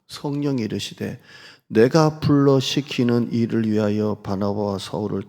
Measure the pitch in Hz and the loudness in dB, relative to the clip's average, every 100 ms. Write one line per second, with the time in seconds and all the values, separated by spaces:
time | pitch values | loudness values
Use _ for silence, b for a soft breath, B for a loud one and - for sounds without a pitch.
0 | - - 147 143 143 135 107 101 - - | -20 -10 -6 -4 -2 -2 -2 -4 -8 -8
1 | 104 - B B B B B 110 127 160 | -10 -10 B B B B B 4 6 6
2 | 156 156 - 143 139 135 131 - 135 - | 4 2 2 4 4 4 2 -4 -4 0
3 | 120 120 117 120 117 113 110 107 107 107 | 2 2 0 0 0 0 0 0 0 0
4 | 107 101 - 95 101 101 101 98 - 87 | -2 -4 -6 -4 -2 -2 -4 -4 -6 -6
5 | 104 98 | -4 -6